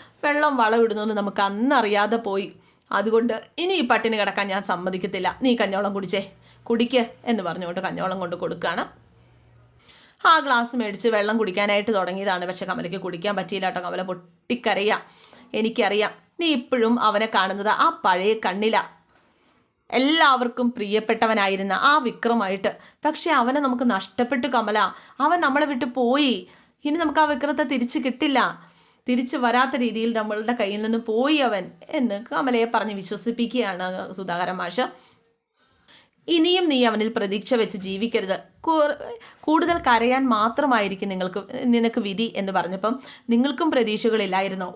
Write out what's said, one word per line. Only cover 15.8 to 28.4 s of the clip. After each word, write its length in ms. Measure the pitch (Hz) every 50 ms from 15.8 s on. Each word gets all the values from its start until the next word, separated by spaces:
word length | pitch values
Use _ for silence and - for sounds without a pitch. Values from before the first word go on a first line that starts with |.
| 214 196 202 208 208 - - - _ _ _ -
നീ 60 | 339
ഇപ്പോഴും 540 | 320 294 240 240 - 262 247 226 226 240 240
അവനെ 260 | - 214 208 202 220
കാണുന്നത് 420 | 220 - 208 190 190 190 196 196 214
ആ 320 | 202 - 277 330 320 - -
പഴയ 280 | 196 180 180 185 208 220 220 -
കണ്ണിലാ, 360 | 190 185 196 214 220 214 196 - - - _ _ _ _ _ _ _ _ _ _ _ _ _ _ _ _ _ _ _
എല്ലാവർക്കും 800 | - 233 262 285 320 330 320 285 262 247 247 240 - - 247 240
പ്രിയപ്പെട്ടവനായിരുന്ന 1000 | 240 - 208 202 208 220 214 - 226 220 233 220 220 202 196 196 196 190 196 196 190
ആ 260 | - - 277 294 311
വിക്രമായിട്ട്. 720 | 262 233 - - - 233 233 226 202 190 196 190 196 202 196 - - - _ _ -
പക്ഷെ 260 | 294 302 - - 349
അവനെ 300 | 311 269 233 240 262 294
നമുക്ക് 300 | 285 262 247 247 262 240
നഷ്ടപ്പെട്ടു 560 | 196 196 - - - - 247 240 277 254 247
കമല. 320 | 285 - 233 214 202 214 196 190 185 - - - - - -
അവൻ 200 | 269 311 349 349
നമ്മളെ 260 | 320 277 262 285 302
വിട്ട് 180 | 285 294 240 294
പോയി. 500 | 247 247 262 247 233 254 285 302 262 220 185 185 - - - _ _ _ _ _
ഇനി 120 | 294 294
നമുക്ക് 240 | 339 330 302 285 320
ആ 40 | 311
വിക്രത്തെ 380 | 294 294 247 285 285 294 320 302
തിരിച്ച് 360 | 247 285 254 240 240 - 302
കിട്ടില്ല. 420 | 247 262 254 - 311 294 269 247